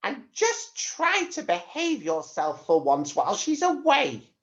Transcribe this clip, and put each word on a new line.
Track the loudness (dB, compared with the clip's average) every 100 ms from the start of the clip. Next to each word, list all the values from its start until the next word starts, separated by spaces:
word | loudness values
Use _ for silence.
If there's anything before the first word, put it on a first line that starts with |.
And | -6 -8 -12
just | 0 0 0 -8 -10
try | -8 -2 0 0 -2
to | -6
behave | -2 -2 -2 -4 -2 -2
yourself | -2 -4 -4 -4 -4 -4 2
for | 2
once | 4 2 2 0
while | 0 0
she's | -2 0
away. | 2 2 4 4 4 -4 -14 _